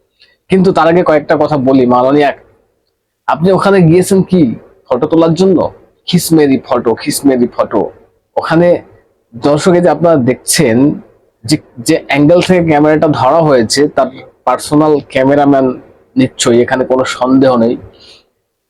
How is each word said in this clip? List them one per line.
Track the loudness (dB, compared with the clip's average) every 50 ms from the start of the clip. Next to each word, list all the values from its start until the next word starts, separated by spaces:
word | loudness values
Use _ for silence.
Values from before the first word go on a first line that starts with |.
| _ _ _ _ _ _ _ _ _ -2
কিন্তু | 0 0 2 2
তার | 2 2 2 2
আগে | 2 2
কয়েকটা | 2 2 0 0 0 -2 -2 -2
কথা | 0 -2 -2
বলি। | -2 0 2 2 2 2
মাননীয়, | 2 2 2 2 2 2 2 0 0 -4 -6 _ _ _ _ _ _ _ _ _ _ _ _ _ _ _ _ -6
আপনি | -6 -4 -2 0 0
ওখানে | 0 2 2 2 2 2
গিয়েছেন | 4 4 2 2 2 0 0 0
কি | 0 0 0 0 0 0 -2 -8 -14 -20 _ _ _ -6
ফটো | -4 -4 -2
তোলার | -2 0 0 2 0 0
জন্য? | 0 0 0 2 0 -2 -4 -8 -14 _ _ _ _ -8
খিসমেরি | -4 -2 -2 0 0 2 2 2 2 0 -2 -2
ফটো, | -4 -4 -2 -2 -2 -4
খিসমেরি | -4 -4 -8 -6 -2 0 0 0 0 -2 -2 -2
ফটো। | -4 -4 -2 -2 -4 -4 -4 -8 -16 _ _ _ _ _ _ -8
ওখানে | -6 -4 -2 0 2 2 2 0 -2 -4 -14 -20 _ _ _ _ _ _ _ -12
দর্শকে | -4 -2 -2 -2 0 0 0 0 2
যে | 2 0
আপনারা | 0 0 0 2 2
দেখছেন | 2 0 -2 -2 -4 -6 -6 -2 0 0 0 2 2 0 0 -2 -4 -14 _ _ _ _ _ _ _ -6
যে, | -6 -6 -6 -6 _ -18 -10
যে | -4 -2 -2 -2 -2
অ্যাঙ্গেল | -2 -2 0 2 2 2 2
থেকে | 2 0 0 0 0
ক্যামেরাটা | 0 0 2 2 2 2 0 0 0
ধরা | 0 0 0 0 2 2
হয়েছে, | 2 2 2 0 0 -2 -2 -2 -2 -2
তার | 0 -2 -4 -4 -6 -18 -20 -20 _ _ -4
পার্সোনাল | -4 -4 -4 -4 -2 -2 0 2 2 0 -2 -4 -4
ক্যামেরাম্যান | -4 -2 0 0 2 2 2 2 2 2 0 -2 -4 -8 -14 -20 _ _ _ _ -4
নিশ্চয়ই, | -2 -2 -2 -4 -4 -2 0 2 2
এখানে | 0 0 -2 -4 -2
কোনো | -2 -2 -2 -2
সন্দেহ | -4 -4 -4 -2 0 2 2 2 2 2
নেই। | 0 0 -2 -4 -6 -12 -20 _ -20 -20 -20 -20 _ _ _ _ _ _ _ _ _ _